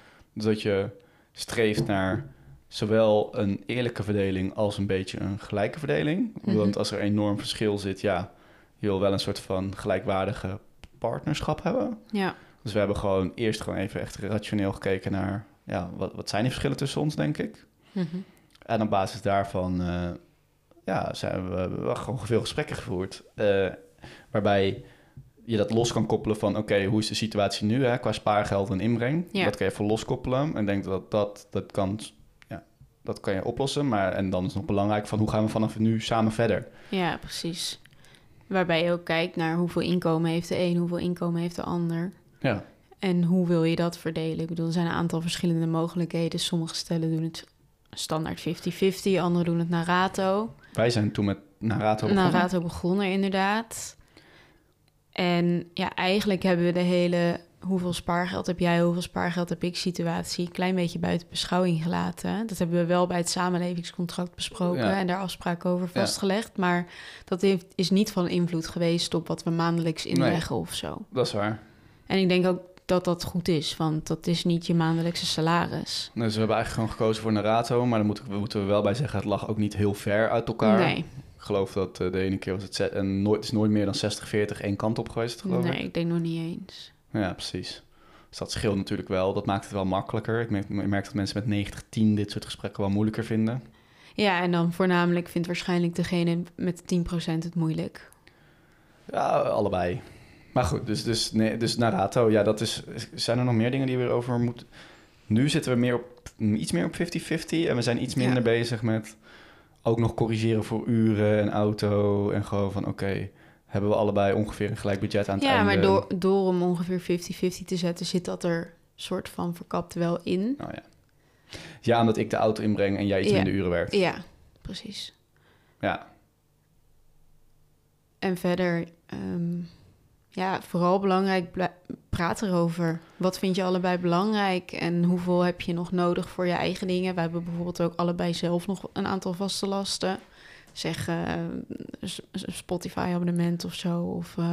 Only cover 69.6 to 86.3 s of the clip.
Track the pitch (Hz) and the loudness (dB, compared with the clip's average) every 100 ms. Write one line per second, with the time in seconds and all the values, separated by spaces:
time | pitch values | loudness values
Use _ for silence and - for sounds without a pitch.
69.6 | 170 170 165 160 - 170 - 170 - - | 2 2 0 -2 0 2 4 2 0 -4
70.6 | 170 - 76 - - 131 117 104 104 110 | -4 -6 -8 -8 -6 -2 0 0 0 -2
71.6 | - - - - - 190 185 185 180 180 | -8 -20 -20 -20 -2 2 4 4 4 0
72.6 | - - - 180 180 170 - 175 180 156 | -4 -12 0 0 2 -2 -2 -2 0 0
73.6 | 156 - 160 156 - - - 170 180 170 | 0 -2 0 0 -2 -4 0 0 2 0
74.6 | - 170 160 165 170 170 175 - 165 170 | 2 2 2 2 0 -2 -2 0 2 2
75.6 | 175 160 - - - - 113 107 110 110 | 2 -2 -4 -6 -6 -2 -2 2 2 2
76.6 | 113 - 113 - 110 107 110 107 104 113 | 0 -2 -4 0 0 2 2 2 4 2
77.6 | 117 120 123 113 104 101 - 101 101 110 | 2 2 2 2 2 0 -4 -4 -2 -2
78.6 | 98 104 101 117 139 101 95 98 - 104 | 2 4 4 2 0 -2 0 0 0 0
79.6 | 104 101 104 95 - 104 113 113 113 110 | 0 2 0 0 0 2 2 2 0 2
80.6 | 110 104 - 95 156 - - - - 101 | 4 6 4 0 -6 -12 -18 -14 -2 0
81.6 | 95 101 92 - 90 92 95 92 - 95 | 0 -2 -4 -2 -2 0 0 0 -2 -4
82.6 | 95 - 98 101 95 98 104 104 - 110 | -4 -2 -2 0 0 2 2 2 2 2
83.6 | 107 107 98 101 107 - - 107 104 101 | 4 4 2 0 -2 -4 -2 0 0 -2
84.6 | 104 101 110 117 110 117 117 - 190 - | -4 -2 -2 -2 -4 -4 -4 -4 -4 0
85.6 | 175 - 180 170 170 170 165 | 0 -2 -4 -2 -2 -2 -2